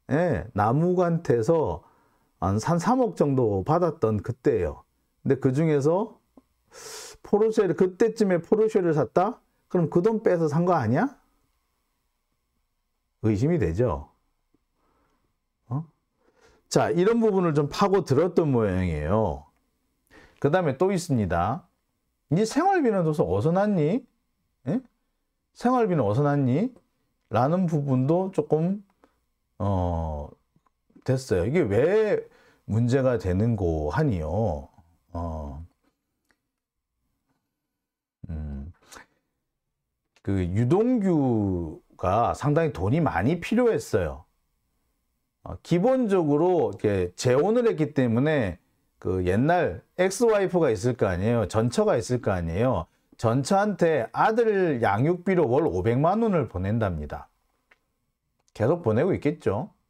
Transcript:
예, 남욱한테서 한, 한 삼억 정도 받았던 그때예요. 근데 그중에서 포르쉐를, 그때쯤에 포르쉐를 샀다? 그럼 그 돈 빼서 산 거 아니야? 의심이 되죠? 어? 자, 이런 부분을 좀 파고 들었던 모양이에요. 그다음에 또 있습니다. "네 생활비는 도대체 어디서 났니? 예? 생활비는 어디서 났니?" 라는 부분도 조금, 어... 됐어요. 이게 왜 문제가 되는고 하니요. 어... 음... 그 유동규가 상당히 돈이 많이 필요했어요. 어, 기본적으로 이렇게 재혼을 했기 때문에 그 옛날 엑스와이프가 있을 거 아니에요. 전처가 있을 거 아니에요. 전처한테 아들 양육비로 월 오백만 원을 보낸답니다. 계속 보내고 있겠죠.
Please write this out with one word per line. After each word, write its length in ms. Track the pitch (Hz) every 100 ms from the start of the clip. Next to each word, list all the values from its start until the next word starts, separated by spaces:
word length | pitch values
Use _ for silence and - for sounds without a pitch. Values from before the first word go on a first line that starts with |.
| -
예, 360 | 139 175 101 -
남욱한테서 1300 | 98 104 139 170 180 175 165 170 120 113 165 117 82 - _ _ _ _ -
한, 180 | 87 104
한 160 | 139 170
삼억 380 | 185 262 233 165
정도 480 | 151 131 117 98
받았던 540 | 92 165 170 151 110 107
그때예요. 640 | - - 151 110 80 71 _ _ _ _
근데 140 | 131 131
그중에서 840 | 165 143 160 147 139 180 233 - _ _ _ _ _ - - - - -
포르쉐를, 540 | - 208 220 220 196 156
그때쯤에 600 | 185 185 233 220 202 175
포르쉐를 520 | - 214 214 220 175
샀다? 460 | 151 120 180 196 247 _ _ _
그럼 220 | 180 165
그 120 | 175
돈 200 | 208 220
빼서 260 | 214 175 156
산 160 | 147
거 100 | 175
아니야? 420 | 165 110 131 269 - _ _ _ _ _ _ _ _ _ _ _ _ _ _ _ _ _ _ _ -
의심이 360 | 110 101 139 175
되죠? 520 | 85 85 123 73 - _ _ _ _ _ _ _ _ _ _ _ _ _ _ _ -
어? 180 | 131 160 _ _ _ _ _ _ _ -
자, 220 | - 104
이런 300 | 135 208 233
부분을 340 | 220 190 175
좀 140 | 151 143
파고 360 | - 196 190
들었던 460 | - 127 175 165 156
모양이에요. 920 | 123 107 92 90 76 76 107 101 71 - _ _ _ _ _ _ - - -
그다음에 360 | 139 180 165 131
또 140 | 190
있습니다. 720 | 190 170 131 95 85 92 147 - _ _ _ _ _ -
"네 140 | 160
생활비는 580 | 220 269 370 381 254 196
도대체 220 | 160 151
어디서 260 | 98 98 139
났니? 540 | 180 208 190 147 233 - _ _ _ _ _ 123
예? 120 | 220 - _ _ _ _ _ _
생활비는 500 | - 240 254 214 165
어디서 180 | 101 110
났니?" 500 | 147 143 131 135 247 - _ _ _ _ -
라는 360 | 110 131 180 180
부분도 640 | 160 143 127 131 175 190
조금, 540 | 190 - 156 170 202 - _ _ _ _ _ _ -
어... 720 | 101 95 87 82 80 76 73 - _ _ _ _ _ -
됐어요. 400 | - 131 - 95
이게 160 | 95 175
왜 640 | 127 104 156 214 214 165 - _ _ _ -
문제가 520 | 104 120 135 127 120
되는고 720 | 92 92 113 110 87 80 76
하니요. 800 | 76 156 90 78 92 110 73 69 _ _ _ _
어... 540 | 85 85 80 73 71 82 _ _ _ _ _ _ _ _ _ _ _ _ _ _ _ _ _ _ _ _ _ _ _ _ _ -
음... 440 | 80 76 69 73 - _ - - _ _ _ _ _ _ _ _ _ _ _
그 220 | - 98
유동규가 1900 | 90 95 120 180 240 254 190 160 131 113 101 90 82 82 _ - 90 104 107
상당히 380 | 80 143 147 165
돈이 280 | - 95 151
많이 400 | 139 87 107 175
필요했어요. 840 | - 226 240 196 - 104 82 69 - _ _ _ _ _ _ _ _ _ _ _
어, 140 | 80 85
기본적으로 1080 | - 175 220 262 233 190 151 147 175 175 110
이렇게 380 | 101 107 98 90 -
재혼을 500 | 127 131 180 233 233
했기 280 | 160 156
때문에 680 | - 123 113 147 151 101 82 _ _ _ _
그 260 | 95 92 90
옛날 560 | 98 143 175 127 107 - -
엑스와이프가 720 | 185 190 233 208 185 180 165
있을 260 | 110 120 120
거 100 | 107
아니에요. 400 | 87 107 120 98
전처가 500 | 107 120 214 214 143
있을 240 | - 123
거 120 | -
아니에요. 540 | 92 85 85 127 101 - _ _ -
전처한테 920 | 117 123 131 196 208 190 165 151 110
아들 720 | 131 185 220 226 196 180 127
양육비로 640 | 110 104 143 175 185 180 135
월 180 | 131 156
오백만 520 | 90 98 123 160 214
원을 280 | 226 175 113
보낸답니다. 800 | 90 95 117 104 82 73 - - _ _ _ _ _ _ _ _ _ _ _ _
계속 280 | - 113 170
보내고 320 | 113 107 180
있겠죠. 560 | 127 147 160 110 98 180 _